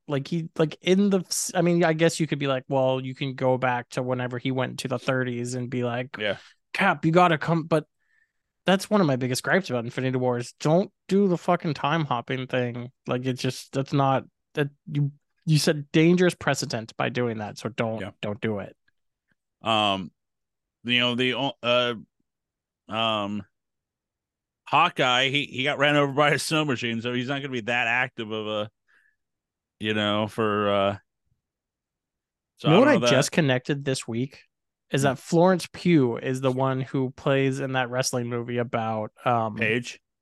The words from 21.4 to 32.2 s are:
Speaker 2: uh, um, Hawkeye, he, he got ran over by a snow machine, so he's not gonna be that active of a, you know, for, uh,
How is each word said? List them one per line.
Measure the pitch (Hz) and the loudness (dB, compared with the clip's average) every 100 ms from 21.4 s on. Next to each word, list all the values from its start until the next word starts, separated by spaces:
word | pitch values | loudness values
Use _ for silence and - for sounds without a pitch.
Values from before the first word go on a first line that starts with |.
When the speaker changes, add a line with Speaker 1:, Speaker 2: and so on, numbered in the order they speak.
| 135 - | -4 -4
Speaker 2:
uh, | 120 123 120 117 - _ _ _ _ _ _ _ _ | 0 2 2 -4 -10 _ _ _ _ _ _ _ _
um, | 107 113 110 101 104 101 _ _ _ _ _ _ _ _ _ _ _ - | -4 -2 -2 -4 -6 -10 _ _ _ _ _ _ _ _ _ _ _ -2
Hawkeye, | 143 175 - 135 123 135 | 2 2 2 2 2 2
he, | 143 139 | 0 -4
he | 123 135 | -4 -4
got | 127 | 2
ran | 143 147 | 2 4
over | 143 | 2
by | 135 147 | 2 2
a | 143 | 2
snow | - 160 151 | -2 -2 0
machine, | 120 120 113 | -2 -2 -4
so | 117 | -4
he's | 123 123 | -4 -4
not | 139 | -6
gonna | 139 | -6
be | 127 | -8
that | 107 120 117 | -4 -2 0
active | 120 127 - 110 | 0 -2 -6 -8
of | 110 107 | -6 -4
a, | 107 110 _ _ _ _ _ _ _ _ _ _ _ | -4 -6 _ _ _ _ _ _ _ _ _ _ _
you | 107 | -4
know, | 107 104 104 107 | 0 0 0 -2
for, | - 110 104 104 | 0 0 2 2
uh, | 101 98 101 _ _ _ _ _ _ _ _ _ _ _ _ | 2 2 -2 _ _ _ _ _ _ _ _ _ _ _ _